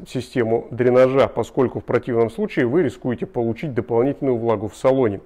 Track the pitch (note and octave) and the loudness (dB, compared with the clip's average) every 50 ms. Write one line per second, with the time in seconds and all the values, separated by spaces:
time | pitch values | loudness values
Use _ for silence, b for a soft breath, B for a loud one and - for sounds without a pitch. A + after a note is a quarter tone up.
0 | - - - C3 A#2+ - - C3+ A2+ A2 A2+ A#2+ - - B2 A2 B2 B2 B2 B2+ | -14 -10 -8 -8 -8 -4 -2 -2 0 0 0 -2 -2 -4 -4 0 2 4 6 6
1 | C3 C3 C3+ C#3 A#2+ G2+ - A#2 A2+ - - - B2+ A2+ - A#2+ - - B2 A#2+ | 6 6 4 2 2 2 0 -4 -6 -4 -2 0 0 0 -2 -6 -4 -2 -2 -2
2 | A#2+ - A#2+ A2+ A#2 A2 - - G#3+ G3+ - F3 C3 A#2 C3 F#3 E3+ B2 - - | -2 0 0 0 0 0 -2 -4 -6 -4 -2 -2 0 0 2 0 0 0 -2 -6
3 | - E2+ E2 - - - - B2+ A#2 A#2 A2+ - - D#3 A#2 A#2 G#2+ - A#2+ A#2 | -6 -6 -4 -4 -6 -6 -4 -4 -2 -2 -4 -4 -8 -6 -4 -4 -4 0 0 2
4 | B2 C#3+ C#3 - D3+ C3+ B2 A2+ A#2 A2+ A2 G2+ G#2+ G2+ - - - C3 C3 C3+ | 2 0 0 -2 -2 -2 -2 0 0 0 -2 -2 -2 -6 -6 0 2 2 2 4
5 | C3 G#2+ G2+ F#2+ - | 2 0 0 -4 -10